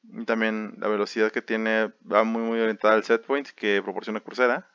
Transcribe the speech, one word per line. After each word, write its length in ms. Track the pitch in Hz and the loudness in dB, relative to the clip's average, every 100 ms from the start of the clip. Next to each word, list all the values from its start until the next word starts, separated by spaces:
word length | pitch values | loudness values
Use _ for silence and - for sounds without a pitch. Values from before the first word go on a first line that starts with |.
Y 220 | - - | -18 -14
también 520 | 113 113 110 107 107 - | -4 -2 0 -2 -8 -8
la 100 | 104 | -4
velocidad 420 | 107 104 113 110 | -2 -2 0 0
que 120 | 120 | 0
tiene 500 | - 110 110 110 110 - - | -4 -4 0 0 -2 -6 2
va 140 | 101 | 2
muy, 160 | 110 113 | 4 0
muy 180 | 113 113 | -2 0
orientada 360 | 113 107 107 | -2 2 4
al 100 | 110 | 4
set 220 | 110 117 - | 4 0 2
point 200 | 139 135 | -4 -4
que 340 | - 107 101 | -6 0 0
proporciona 380 | 98 95 101 107 | -2 -8 -6 -8
Coursera. 500 | - 104 123 135 - | -8 0 2 0 -4